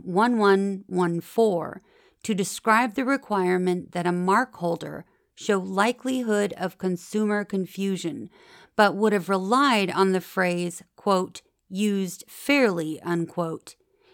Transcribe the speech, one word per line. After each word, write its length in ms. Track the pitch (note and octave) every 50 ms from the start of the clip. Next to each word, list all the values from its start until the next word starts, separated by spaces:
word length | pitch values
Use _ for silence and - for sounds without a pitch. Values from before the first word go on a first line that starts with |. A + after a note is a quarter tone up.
| -
one 340 | F#3 E3+ G3 A3+ B3 A#3+ A3
one 460 | G#3 G3+ G3 G3 G3 G3 G3 F#3+ -
one 340 | - F#3 F3+ F3+ E3+ E3+ E3+
four 640 | - - - A3+ A3+ G#3+ F3+ E3 - - - - _ _ _ _ _ _ _ _
to 100 | - A3
describe 640 | G3 F3+ F#3+ - - - - A3+ G#3+ A3+ B3+ A3+ G3
the 100 | C4+ B3+
requirement 840 | C4 C#4 C4+ - - G#3 F#3+ F#3 F3+ F#3 F3+ F#3 F3+ F3 F3+ - -
that 140 | - F3 E3+
a 60 | F3
mark 420 | F3 F3+ F3+ F#3+ G3 A3+ B3+ B3+ -
holder 500 | - F3 E3+ E3+ E3 - D3 D3+ E3 - _ _ _ _ _ _
show 240 | - - - G3+ F#3+
likelihood 920 | F#3 F#3+ F#3+ G3 G#3 A#3+ A#3+ A#3+ - C4 C4 B3+ A#3+ A3 G#3 G#3 G3+ F3+ -
of 220 | - F#3 F3 - -
consumer 680 | F#3 F#3+ F3+ E3+ - - - G#3+ G#3+ G#3 G#3 G#3 G3
confusion, 880 | - G3 F#3+ F3+ - - F#3+ G3 G3 F#3+ F#3 - E3 - - - - _ - - - - - - _ -
but 180 | - G#3 G3 D3+
would 180 | G3 A3 G#3+
have 160 | G#3 G3+ D#3+ F#3
relied 640 | G3 F#3 F#3 G3 B3 C4+ C#4+ C#4 A#3 G#3 F#3+ F3
on 220 | - F3+ F#3+ F#3+
the 80 | F#3+ F#3
phrase, 640 | - - - F#3+ F#3 F3+ F3 F3 F3 F3 F3 - - _ _
quote, 480 | - - G#3 G3 F#3 F#3 - - - _ _ _ _ _ -
"used 540 | F#3+ G3 G#3+ G#3 G3+ G3 F#3+ F3 - - - _
fairly," 760 | - - - - C#4+ C#4 B3+ G#3 F3+ E3 D#3 D#3 D#3 -
unquote, 720 | - E3+ E3+ E3+ E3 - - F3+ E3+ E3 D#3+ - - - - _ _ _ _ _ _ _